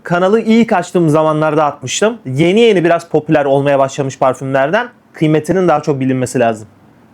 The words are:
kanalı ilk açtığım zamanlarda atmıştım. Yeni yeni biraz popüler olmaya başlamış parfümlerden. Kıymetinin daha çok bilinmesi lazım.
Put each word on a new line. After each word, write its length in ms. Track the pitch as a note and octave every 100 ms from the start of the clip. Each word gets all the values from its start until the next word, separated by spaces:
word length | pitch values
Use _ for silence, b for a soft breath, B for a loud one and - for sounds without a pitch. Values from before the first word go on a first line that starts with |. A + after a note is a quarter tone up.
kanalı 380 | - F3 F#3 A3+
ilk 320 | A3 A3+ A3+
açtığım 360 | F#3+ F3 F3+ E3
zamanlarda 560 | D3+ D#3 D#3 D#3 D3+
atmıştım. 540 | D3 C#3+ B2+ - G#3 A#3 C3+
Yeni 340 | C3 E3+ G#3
yeni 240 | A#3 F#3+
biraz 240 | E3 E3+ -
popüler 360 | D#3 D3+ D#3
olmaya 340 | C#3 C#3 C#3+ C#3
başlamış 400 | C3+ - C3+ -
parfümlerden. 720 | C3+ B2 C3+ C3+ C#3 G#3 B3 _ _
Kıymetinin 560 | - D#3 D#3 D3+ F3+ F3+
daha 140 | D3+
çok 180 | D#3 C#3
bilinmesi 380 | C3 C3 B2 C3
lazım. 300 | A#2 G#2+ G#2+ _ _ _ _